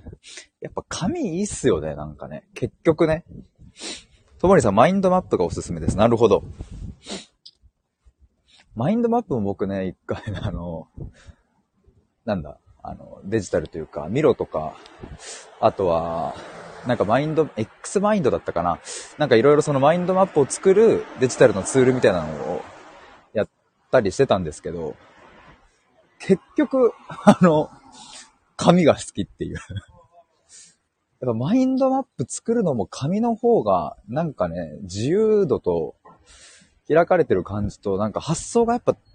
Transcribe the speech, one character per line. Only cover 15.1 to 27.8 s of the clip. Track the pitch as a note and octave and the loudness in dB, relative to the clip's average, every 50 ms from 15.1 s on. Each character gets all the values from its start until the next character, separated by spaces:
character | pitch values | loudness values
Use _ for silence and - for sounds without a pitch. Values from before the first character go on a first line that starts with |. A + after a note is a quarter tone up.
| D2+ - - - - - - - - - | -18 -18 -18 -18 -18 -18 -20 -20 -6 -2
あ | A#2+ G#2+ | -2 0
と | - - F#2+ | 0 0 0
は、 | F2 E2 D#2+ E2 E2+ E2 E2+ D#2+ - - - - - - - - - - - - | 0 0 0 -2 -4 -6 -6 -6 -6 -8 -12 -16 -18 -18 -18 -18 -20 -20 -10 -6
な | B2 A#2+ | -4 -2
ん | |
か | - G2 | 0 0
マ | G2+ A#2 C3+ | 0 2 0
イ | D3+ | 0
ン | D#3 D3+ | 0 -2
ド、 | D#3 D3+ - - | -2 -2 -2 -4
X | G#2+ A2 - _ _ - - - G3 | -6 -8 -8 _ _ -16 -4 -2 0
マ | G3 G#3 A3 | 0 2 0
イ | G3 | 2
ン | |
ド | C#3 A2+ | 2 0
だ | E2+ D#2+ | 0 -2
っ | |
た | - F#2 - | -4 -4 -4
か | E2 | -2
な。 | E2+ F2 D#2 - - - - - - - - - | -2 -2 -2 -4 -8 -14 -14 -14 -16 -16 -6 -4
な | D3 | 2
ん | B2+ | 4
か | A#2+ | 4
色 | A2 A#2 C#3+ | 6 6 6
々 | D3+ D3+ | 6 4
そ | - D3+ C#3 | 4 0 0
の | C3 | 2
マ | C3+ D3+ | 2 2
イ | E3+ F3+ | 2 2
ン | F3 | 0
ド | F3+ F#3 | 0 2
マ | F#3 G3 | 2 0
ッ | F#3+ | 2
プ | - D#3 | 2 0
を | C3+ | 0
作 | - - - - F#3+ | 0 -2 0 2 4
る | F#3 G#3 A3+ G3+ A2+ E2+ - - - - | 6 6 6 6 4 2 -2 -8 -4 -2
デ | C3 A#2+ | -2 -2
ジ | - | 4
タ | - C#3+ | 4 4
ル | A2+ F#2+ | 4 4
の | F#2+ | 0
ツ | F#2 - - C3+ | -4 0 2 4
ー | B2+ | 4
ル | C3 B2+ | 4 4
み | B2 | 4
た | B2+ A2+ | 2 2
い | F#2 | 2
な | E2+ | 2
の | D#2 D#2 D#2 C#2+ C2 D#2 F2+ | -2 -6 -8 -8 -8 -6 -6
を | - - - - - - - - - - - - _ _ _ - | -8 -10 -14 -20 -20 -20 -20 -20 -20 -20 -20 -20 _ _ _ -4
や | G#2+ G2 | -4 -4
っ | - _ _ _ _ _ _ _ _ | -4 _ _ _ _ _ _ _ _
た | - C3 | 2 2
り | G#2 F#2 | 2 2
し | - | 0
て | - C3+ | 0 2
た | - A2+ F#2 | 2 2 0
ん | E2 | -2
で | D2+ | -6
す | - - | -8 -10
け | - E2 | -10 -10
ど、 | E2 E2+ D#2+ C#2 - - - _ _ - - - - - - - - _ _ _ _ _ _ _ _ _ _ _ _ _ | -8 -8 -8 -8 -10 -12 -20 _ _ -20 -20 -20 -20 -20 -20 -20 -20 _ _ _ _ _ _ _ _ _ _ _ _ _
結 | - - F#3+ - - _ _ | -2 0 0 0 -2 _ _
局、 | - C#4+ - C4+ C4 A#3+ G#3+ - - - - | -2 -2 0 2 2 2 2 0 -4 -12 -18
あ | - - - G#3 - - | -18 4 6 6 6 6
の、 | F#3 E3+ D3+ D3+ - - - - | 4 4 4 2 0 -4 -8 -18